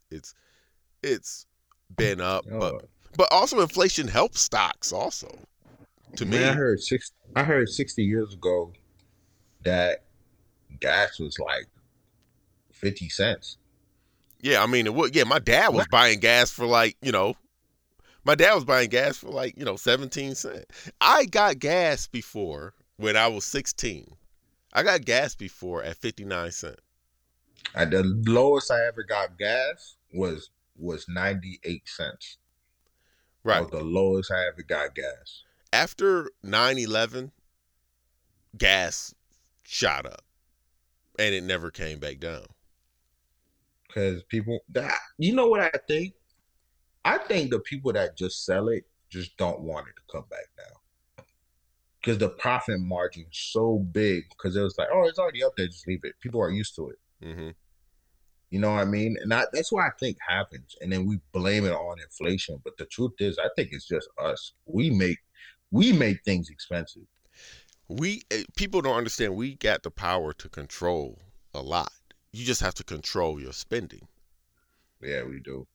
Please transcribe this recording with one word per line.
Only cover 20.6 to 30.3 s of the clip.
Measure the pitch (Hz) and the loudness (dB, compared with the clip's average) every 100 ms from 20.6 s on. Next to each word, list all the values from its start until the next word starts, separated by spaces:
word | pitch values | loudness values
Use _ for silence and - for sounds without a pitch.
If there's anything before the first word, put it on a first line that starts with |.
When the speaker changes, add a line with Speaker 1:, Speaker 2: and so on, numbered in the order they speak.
| - - - - | -16 -20 -20 4
Speaker 1:
I | - 302 262 | 6 6 4
got | 214 208 135 | 2 2 2
gas | 143 175 170 139 - | 0 0 2 0 -4
before | 120 - 110 95 71 80 - _ - | -10 -10 -8 -8 -8 -12 -18 _ -6
when | 107 107 | 0 2
I | 117 | 2
was | 107 - | 0 -4
sixteen. | 143 135 - 123 85 - - _ _ _ _ _ | -6 -6 -6 -6 -8 -14 -20 _ _ _ _ _
I | - | 0
got | 180 185 117 | 2 0 2
gas | 120 139 - | 0 0 -6
before | 98 - 90 85 | -14 -12 -8 -6
at | 78 85 | -6 -8
fifty-nine | 117 107 98 92 85 | -8 -10 -6 -6 -6
cents. | 82 80 - _ _ _ _ _ _ _ _ - - | -8 -12 -16 _ _ _ _ _ _ _ _ -10 -2
Speaker 2:
And | 82 | 0
the | 90 | 2
lowest | 95 101 110 117 135 143 - | 2 2 4 6 6 4 2
I | 120 117 | 0 0
ever | 113 | -4
got | 107 104 95 90 | -4 -2 -2 -4
gas | 101 120 131 170 - _ _ | -2 0 -2 -6 -16 _ _
was, | 87 92 | -4 -4